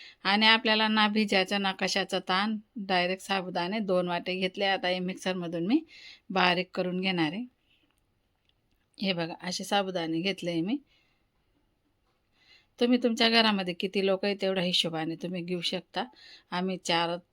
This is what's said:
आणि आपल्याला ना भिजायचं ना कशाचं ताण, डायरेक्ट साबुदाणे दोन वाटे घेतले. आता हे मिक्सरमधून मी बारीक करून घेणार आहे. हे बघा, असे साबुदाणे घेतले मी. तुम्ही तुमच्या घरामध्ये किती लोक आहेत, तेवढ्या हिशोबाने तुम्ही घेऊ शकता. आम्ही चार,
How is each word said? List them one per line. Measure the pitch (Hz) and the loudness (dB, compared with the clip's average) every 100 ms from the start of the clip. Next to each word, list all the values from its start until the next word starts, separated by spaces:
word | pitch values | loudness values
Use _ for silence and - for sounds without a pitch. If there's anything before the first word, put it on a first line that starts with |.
| - - | -20 -6
आणि | 185 202 220 | 0 4 6
आपल्याला | 226 233 214 220 | 6 4 2 2
ना | 220 208 | 4 2
भिजायचं | 208 208 202 185 202 | 2 2 2 2 0
ना | 196 185 | -2 -2
कशाचं | 190 196 190 185 - | -2 -2 -2 -2 0
ताण, | 185 214 214 - 240 | 2 2 -2 -8 -10
डायरेक्ट | 196 185 180 185 | -2 0 0 -2
साबुदाणे | - 196 180 180 175 220 | -2 -2 -2 -4 -2 -2
दोन | 196 180 180 | 0 0 0
वाटे | 175 185 | -2 -4
घेतले. | 185 185 202 196 | -4 -4 0 0
आता | 185 180 | 0 0
हे | 180 | -2
मिक्सरमधून | 180 180 190 185 175 170 175 | -4 -4 -4 -4 -4 -4 0
मी | 294 - - - - - | 0 -2 -18 -20 -20 -4
बारीक | 190 180 175 180 | 2 4 2 -2
करून | - 180 180 | -4 -2 -2
घेणार | 190 180 151 | -2 0 0
आहे. | 190 247 _ _ _ _ _ _ _ _ _ _ _ _ _ _ - | -2 -10 _ _ _ _ _ _ _ _ _ _ _ _ _ _ -6
हे | 196 | -2
बघा, | 170 165 - | -2 -2 -6
असे | 175 180 | -8 -8
साबुदाणे | 185 202 190 180 165 165 | -2 -2 0 -4 -2 -2
घेतले | 190 185 175 170 | -2 -4 -4 -2
मी. | 175 277 - _ _ _ _ _ _ _ _ _ _ _ _ _ _ _ _ _ _ - | -2 -4 -8 _ _ _ _ _ _ _ _ _ _ _ _ _ _ _ _ _ _ 0
तुम्ही | 240 247 | 2 4
तुमच्या | 247 226 226 | 2 2 4
घरामध्ये | 226 220 202 180 | 4 4 2 -2
किती | 175 190 202 190 | -4 -4 0 2
लोक | 190 | 2
आहेत, | 202 202 | 0 0
तेवढ्या | 190 190 | 0 0
हिशोबाने | 180 175 170 160 160 160 | 0 0 0 -2 -4 -6
तुम्ही | 170 180 | -6 -6
घेऊ | 175 180 | -6 -6
शकता. | 170 185 - 180 240 - - - - | -4 -6 -6 -6 -6 -8 -20 -20 -8
आम्ही | 180 185 180 | -4 -4 -4
चार, | - 165 170 175 - | -2 0 0 -4 -6